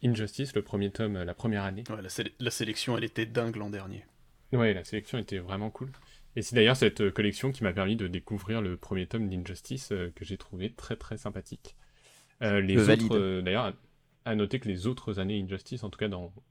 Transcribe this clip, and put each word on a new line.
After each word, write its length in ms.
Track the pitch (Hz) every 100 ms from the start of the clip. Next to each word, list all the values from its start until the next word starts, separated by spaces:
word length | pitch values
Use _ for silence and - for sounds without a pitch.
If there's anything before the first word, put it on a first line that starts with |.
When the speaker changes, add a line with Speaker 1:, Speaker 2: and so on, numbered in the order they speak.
Speaker 1:
Injustice, 520 | 123 110 104 - 139 107
le 60 |
premier 300 | - 101 101
tome, 240 | - 107 98
euh, 100 | 87
la 80 |
première 300 | - 117 104
année. 200 | 98 98 120
Speaker 2:
Ouais, 120 | 107
la 60 | 95
sé-, 220 | - 101 -
la 120 | 120
sélection, 440 | - 110 107 - 113
elle 80 |
était 220 | 113 - 113
dingue 300 | 120 117 107
l'an 160 | 104
dernier. 340 | 101 95 98 - _ - _ -
Speaker 1:
Ouais, 220 | 123 113 92
la 80 |
sélection 340 | - 107 - 120
était 220 | 92 95
vraiment 320 | 87 98 107
cool. 200 | - 139 - - - - 113
Et 80 |
c'est 120 | - 120
d'ailleurs 220 | 110 131
cette, 240 | 110 -
euh, 80 | 101
collection 420 | - 104 - 135
qui 120 | 131
m'a 100 | 101
permis 220 | 95 95 113
de 120 | 92
découvrir 540 | 90 - 101 101 113
le 160 | 95 90
premier 300 | - 95 90
tome 200 | 113 101
d'Injustice, 640 | 92 87 87 - 131 -
euh, 200 | 98 87
que 100 | -
j'ai 140 | 92 95
trouvé 340 | - 92 104
très, 260 | - - 113
très 200 | - 110
sympathique. 580 | 104 98 - - - - - _ - - _ -
Euh, 180 | 107 101
les 140 | 95 98
Speaker 3:
Je 40 |
Speaker 1:
autres, 60 | 107
Speaker 3:
valide. 240 | 110 113
Speaker 1:
euh, 280 | 110 95 92
d'ailleurs, 240 | 90 107 107
à, 80 | - _ _ _ _ 117
à 60 | 107
noter 240 | 104 131
que 80 | 107
les 180 | 92 110
autres 340 | 127 - 98
années 220 | 95 104
Injustice, 420 | 92 95 - 127
en 60 | 104
tout 80 | -
cas 120 | 107
dans, 220 | 92 87 - -